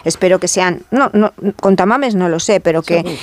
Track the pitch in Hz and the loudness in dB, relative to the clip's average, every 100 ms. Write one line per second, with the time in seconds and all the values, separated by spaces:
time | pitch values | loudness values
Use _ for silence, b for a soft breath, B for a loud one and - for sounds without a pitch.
0 | 165 - 185 185 180 196 185 165 - 254 | -6 0 2 2 0 -2 -2 -4 -4 0
1 | 262 208 214 - 196 - 196 185 190 254 | 2 2 0 0 -6 -2 2 2 2 0
2 | 262 202 180 165 - 190 170 165 160 170 | 0 0 0 -2 0 0 0 0 0 -2
3 | 175 143 | -2 -8